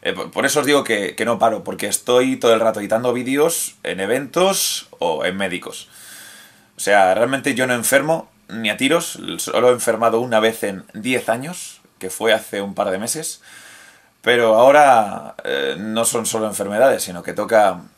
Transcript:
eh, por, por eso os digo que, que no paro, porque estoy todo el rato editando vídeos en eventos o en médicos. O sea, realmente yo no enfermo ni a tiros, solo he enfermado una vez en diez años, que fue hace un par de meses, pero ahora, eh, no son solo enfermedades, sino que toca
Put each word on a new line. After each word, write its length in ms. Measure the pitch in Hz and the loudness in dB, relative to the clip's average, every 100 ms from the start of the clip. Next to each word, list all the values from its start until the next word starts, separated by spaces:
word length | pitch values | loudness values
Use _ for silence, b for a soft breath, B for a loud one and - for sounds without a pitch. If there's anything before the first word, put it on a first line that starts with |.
eh, 120 | - | -6
por, 180 | 92 - | -6 -6
por 140 | - 131 | -4 0
eso 140 | 151 | 0
os 40 | 135 | 2
digo 180 | 143 | 2
que, 320 | - 107 98 - | 2 -2 -4 -4
que 80 | |
no 140 | 110 113 | -2 2
paro, 260 | 117 107 | 0 0
porque 220 | - 92 101 | -8 -8 -6
estoy 500 | 98 - 123 131 131 | -6 0 2 2 0
todo 180 | 120 110 | 2 4
el 40 | |
rato 200 | 113 110 | 2 -2
editando 340 | 101 110 123 | -2 -2 0
vídeos 640 | 120 117 139 160 - - - | -2 -2 0 0 0 -8 -10
en 160 | - 92 | -10 -6
eventos 880 | 98 127 143 - 185 190 - - - - | -2 -2 -2 0 0 0 -4 -6 -12 -6
o 260 | 87 78 | -4 -2
en 140 | 90 95 | -4 -4
médicos. 500 | 98 87 - - - B B B B B B B B _ | -6 -6 -10 -16 -18 B B B B B B B B _
O 20 | |
sea, 340 | - 101 95 | 2 4 6
realmente 400 | 95 120 135 143 | 4 2 0 -2
yo 140 | 120 127 | -2 0
no 80 | 123 | 0
enfermo 520 | 113 135 147 165 - _ _ | 2 2 2 -4 -4 _ _
ni 240 | 113 110 | -6 -4
a 60 | 104 | -2
tiros, 420 | 135 165 160 - 90 85 | 2 0 -2 -12 -12 -8
solo 320 | - - 120 | -4 2 4
he 40 | |
enfermado 460 | 123 - 110 113 113 | 2 0 0 2 0
una 200 | 127 110 | 0 2
vez 240 | 110 113 | 2 0
en 200 | 101 95 - - | -6 -8 -14 -10
diez 340 | 110 127 113 | -4 -2 -2
años, 520 | 113 143 175 - - _ _ | -4 -4 -12 -16 -18 _ _
que 100 | 95 | -12
fue 240 | - 110 | -4 2
hace 300 | 110 - 104 | 2 0 -8
un 100 | 98 | -8
par 160 | 95 101 | -4 -2
de 80 | 95 | -2
meses, 440 | 117 151 156 - B B B B B B B _ | -4 -8 -8 -12 B B B B B B B _
pero 320 | - 120 113 110 | 2 4 4 6
ahora, 800 | 127 143 143 123 104 92 - - | 8 8 8 6 4 -4 -12 -12
eh, 320 | - 69 69 73 | -6 -4 -4 -4
no 280 | 107 110 117 | -4 -2 -2
son 200 | 120 107 | -2 -4
solo 220 | 113 110 | -4 -4
enfermedades, 560 | 98 101 104 135 120 | -4 -4 2 2 2
sino 180 | - 87 | -4 -10
que 120 | 87 | -10
toca 480 | 87 101 110 101 90 - | -8 0 4 4 0 -12